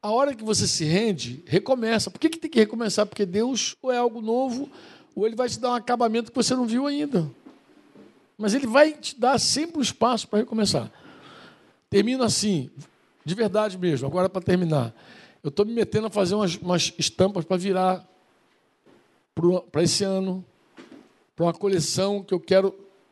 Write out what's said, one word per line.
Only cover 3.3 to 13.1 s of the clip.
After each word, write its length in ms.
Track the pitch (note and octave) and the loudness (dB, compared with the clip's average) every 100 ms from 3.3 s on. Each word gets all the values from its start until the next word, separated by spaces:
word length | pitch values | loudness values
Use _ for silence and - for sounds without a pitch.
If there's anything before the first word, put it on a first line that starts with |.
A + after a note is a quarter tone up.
| F#3 A#3+ B3 - - | 0 0 0 -4 -6
ou 120 | B3 | -2
é 60 | B3 | 2
algo 240 | A#3+ A3+ | 0 -2
novo, 460 | A3 A#3+ C4 A#3+ C#4+ - - - - - | -2 0 0 -4 -8 -14 -20 -20 -14 -2
ou 120 | G#3+ | -2
Ele 80 | A3+ | 0
vai 120 | B3 | -4
te 120 | A3 | -2
dar 100 | B3 | -2
um 60 | A#3+ | -2
acabamento 560 | A#3+ B3 A#3 A3 A3+ | -2 0 2 0 -2
que 40 | - | 0
você 200 | A#3 B3+ | 0 2
não 100 | A#3+ | 0
viu 220 | A#3 C#4+ | 0 0
ainda. 420 | C#4+ D4 A#3 D3+ - - - _ - _ - - _ _ _ | -2 0 0 -2 -6 -20 -20 _ -20 _ -20 -20 _ _ _
Mas 200 | G#3 A#3+ | -2 -2
Ele 100 | C4+ | -2
vai 280 | A#3+ D4+ | 0 0
te 260 | D4+ - - | 0 -14 -2
dar 200 | A#3+ C4+ | 0 0
sempre 380 | - B3+ E4 E4 | 0 -2 -4 -4
um 40 | |
espaço 460 | B3 - A#3 A#3 - | -4 0 0 0 -2
pra 120 | G#3 | -4
recomeçar. 520 | A#3 A3 G#3 C#3+ A2+ - - - - - - - _ _ _ | -2 -2 0 -2 -6 -16 -20 -20 -20 -20 -20 -20 _ _ _
Termino 340 | G3 G#3 C4 | 2 2 0
assim, 480 | A3+ - G#3+ F3+ B2+ - - _ _ | 0 0 0 0 -4 -12 -20 _ _